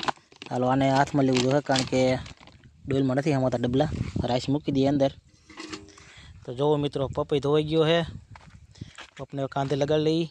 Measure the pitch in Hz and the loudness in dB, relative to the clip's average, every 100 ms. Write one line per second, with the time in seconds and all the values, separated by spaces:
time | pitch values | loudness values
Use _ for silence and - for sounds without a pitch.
0 | - - _ - - 127 123 131 135 135 | -6 -6 _ -20 -6 -2 2 2 4 4
1 | 143 147 131 127 127 143 - 131 123 131 | 2 2 2 2 2 2 2 -2 0 2
2 | 127 127 - - - - - - - 131 | 2 0 -6 -18 -20 -20 -20 -14 -4 -2
3 | 135 131 156 139 131 120 120 131 151 - | 0 0 0 0 0 0 0 0 0 -2
4 | - - 117 123 - 143 156 139 135 143 | -4 -4 -2 -2 -2 -2 0 0 2 2
5 | 139 - _ _ - - - - - - | 0 -2 _ _ -20 -18 -14 -14 -16 -20
6 | - - - - - 123 147 147 143 143 | -20 -20 -20 -18 -10 -2 0 2 0 -2
7 | 131 - 147 147 139 151 156 160 156 170 | -4 -4 -2 0 2 0 2 2 4 2
8 | 160 - - - - - - - - - | 0 -8 -18 -20 -20 -20 -20 -18 -18 -18
9 | - - 135 139 135 143 139 143 143 156 | -18 -16 -10 -6 -4 -2 0 0 2 2
10 | 156 160 165 | 2 0 -2